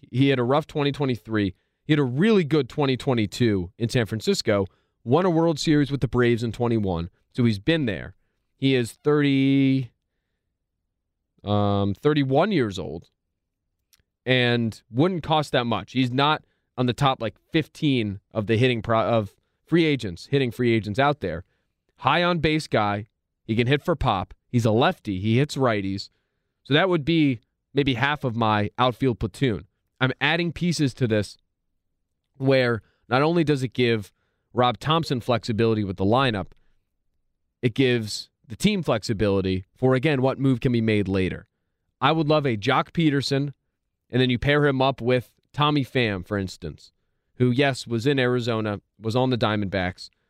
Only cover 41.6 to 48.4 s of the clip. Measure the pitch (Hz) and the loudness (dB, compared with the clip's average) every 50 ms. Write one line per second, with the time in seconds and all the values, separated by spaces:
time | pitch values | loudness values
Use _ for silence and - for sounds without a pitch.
41.6 | _ _ _ _ _ _ _ _ 123 139 160 160 156 147 151 156 143 139 113 101 | _ _ _ _ _ _ _ _ 0 0 0 0 2 2 0 2 0 0 -2 -2
42.6 | 101 127 131 156 165 - - 175 165 151 139 143 127 - 143 135 143 143 - _ | -2 0 0 0 -2 -2 -2 0 2 2 2 0 0 -2 -2 -2 -2 -4 -8 _
43.6 | _ _ _ _ _ _ _ _ _ _ - 127 127 127 123 113 - 143 147 147 | _ _ _ _ _ _ _ _ _ _ 0 0 2 2 0 0 0 0 2 2
44.6 | 147 143 135 131 131 135 135 - 113 120 127 127 - - _ _ _ _ - 143 | 2 2 2 2 0 0 0 -2 -2 0 0 0 -2 -6 _ _ _ _ -4 0
45.6 | 147 147 151 147 123 - - 135 120 107 101 92 87 - 104 101 95 90 - - | 0 2 2 0 -2 -2 -2 0 0 0 -2 -4 -6 -4 -4 -4 -4 -6 -8 -12
46.6 | - 78 71 - - _ _ _ _ _ _ _ _ _ _ - 123 123 120 131 | -14 -14 -14 -14 -20 _ _ _ _ _ _ _ _ _ _ 0 0 2 2 2
47.6 | 143 139 127 - - 117 117 117 107 143 143 135 127 123 123 127 | 2 0 0 -4 -6 -4 -4 0 0 0 2 2 2 2 0 0